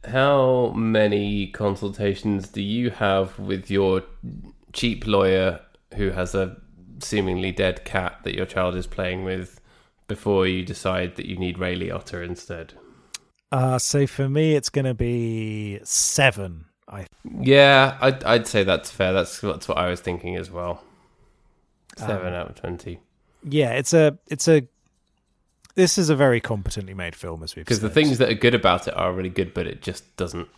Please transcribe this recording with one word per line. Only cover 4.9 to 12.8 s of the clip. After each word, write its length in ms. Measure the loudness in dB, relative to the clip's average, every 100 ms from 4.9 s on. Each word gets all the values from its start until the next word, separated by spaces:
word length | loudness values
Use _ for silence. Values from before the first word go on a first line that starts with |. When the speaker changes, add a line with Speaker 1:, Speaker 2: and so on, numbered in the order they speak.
| -2 0
Speaker 1:
lawyer 540 | 2 4 4 2 -2 -14 _ _
who 160 | -4 -2
has 240 | -2 -4
a 220 | -2 -4 -6 -20 -20 -20 -14
seemingly 520 | -4 -2 0 -2 -4
dead 320 | -2 -2 -2
cat 340 | -6 -6 -6 -8
that 100 | -10
your 120 | -6 -6
child 280 | -2 -2
is 120 | -2 -8
playing 360 | -6 -6 -6
with 380 | -6 -6 -8 -16 _ _ _ _ _
before 380 | -8 0 2 2
you 180 | 0
decide 520 | -6 -6 -4 -2 -4 -8
that 100 | -10
you 100 | -6
need 220 | -6 -4
Ray 200 | -6 -4
Liotta 460 | -6 -8 -10 -12
instead? 480 | -10 -12 -12 -14 -14 -20